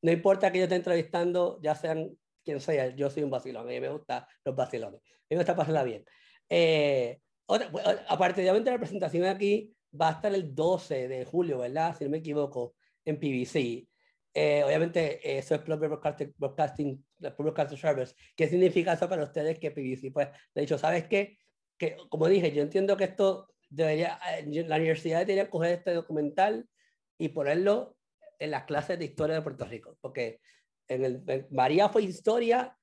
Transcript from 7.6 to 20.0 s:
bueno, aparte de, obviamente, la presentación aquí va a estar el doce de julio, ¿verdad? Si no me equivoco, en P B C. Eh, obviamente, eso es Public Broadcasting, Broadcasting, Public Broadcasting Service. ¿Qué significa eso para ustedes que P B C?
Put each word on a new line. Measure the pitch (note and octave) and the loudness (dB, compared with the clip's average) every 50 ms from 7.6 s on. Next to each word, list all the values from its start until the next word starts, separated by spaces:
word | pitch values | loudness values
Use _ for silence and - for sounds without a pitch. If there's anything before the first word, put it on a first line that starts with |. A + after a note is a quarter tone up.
| A#3+ A3 | 0 -2
bueno, | D3+ - - F3+ F#3 - - - | -6 -2 0 0 0 0 0 -2
aparte | - D#3+ F#3 F3+ F3+ G3 | 0 2 2 2 2 2
de, | F#3 F#3 | 2 4
obviamente, | F#3+ G#3+ A#3 B3+ | 4 4 4 2
la | B3 B3 | 0 -2
presentación | A#3 D#3 F#3+ G3+ F3+ D#3 C#3 E3 F3 | -4 -6 -6 -4 -4 -2 0 0 2
aquí | F#3+ G3 G3 G3+ G3+ G#3 G#3+ G#3+ - _ _ _ _ - D3 | 2 2 2 2 2 2 2 0 -6 _ _ _ _ -4 0
va | D#3+ D#3+ | 0 0
a | D#3+ | 0
estar | D#3+ - G#3+ G3 | 0 -2 -2 0
el | G3 F3+ D3+ C3 | 0 -2 -4 -4
doce | E3 D#3 E3+ F#3 F3+ - - D#3 C3 B2+ B2+ | 0 2 2 2 0 -2 -4 -4 -4 -4 -4
de | C3 B2+ B2+ | -6 -8 -8
julio, | - - E3+ F3+ E3+ C#3+ B2+ | -4 0 0 0 0 0 -2
¿verdad? | B2 B2 C3+ D#3 D#3+ E3+ E3+ - | -4 -4 -2 0 -2 -2 -2 -4
Si | D3 | -4
no | C#3 | -4
me | D3 D#3+ | -4 -4
equivoco, | D#3+ D#3+ C#3+ D3+ C#3+ C#3 C#3 B2+ A#2+ A#2+ _ _ _ _ _ _ _ | -4 -4 -2 -2 -2 -2 -2 -6 -6 -6 _ _ _ _ _ _ _
en | D#3+ D3+ C#3 | -6 -4 -2
P | F3 C#3+ | -2 -2
B | C3+ C3 B2+ | 0 0 -2
C. | B2+ - D#3+ C3 A#2+ A#2 A#2 - _ _ _ _ _ _ _ _ _ _ | 0 0 0 0 0 -4 -6 -10 _ _ _ _ _ _ _ _ _ _
Eh, | D3 D3+ D3+ D3 D3 C#3+ | 2 2 4 4 4 4
obviamente, | C#3 D3 D#3 E3 E3+ E3+ F3 E3 D3 C3+ - - C#3+ C#3 C3+ | 4 4 2 2 2 2 0 0 0 -2 -4 -4 -4 -4 -4
eso | C3+ - D#3+ | 0 0 -2
es | D3 | -2
Public | D3+ - D#3 D3+ D#3 D3+ | 0 -4 -2 -2 -2 -2
Broadcasting, | D3 D3 - D#3 D3 - D3 C#3 - _ | -4 -2 -4 -4 -4 -4 -8 -10 -6 _
Broadcasting, | C#3+ C3+ C3+ - D#3 C#3+ C3 - D3 C#3+ C3 C3+ _ _ _ _ | -6 -6 -2 -2 -2 -2 -2 -4 -4 -4 -4 -8 _ _ _ _
Public | E3 C#3 - - | -12 -12 -8 -4
Broadcasting | D3 D3+ D3+ - D3 C#3 D3 C3 | -4 -4 0 -2 -4 -4 -4 -4
Service. | - D#3 D3 C3 B2+ - - _ - - _ | 0 0 0 0 -2 -6 -8 _ -20 -20 _
¿Qué | - D#3+ D3 | -2 0 2
significa | E3 F3+ F#3 F3 - F#3 E3+ F3+ E3+ | 4 6 4 6 6 4 2 2 2
eso | E3 F#3 F3 | 0 0 -2
para | F#3 E3+ D3+ | 0 -2 -4
ustedes | C#3+ - D#3+ D3 D#3 D#3+ D#3 | -4 -4 -2 -2 -2 -2 -2
que | E3 D3+ | -4 -8
P | C#3 D3+ | -6 -6
B | C3+ B2+ C3 | -6 -6 -6
C? | C3 | -6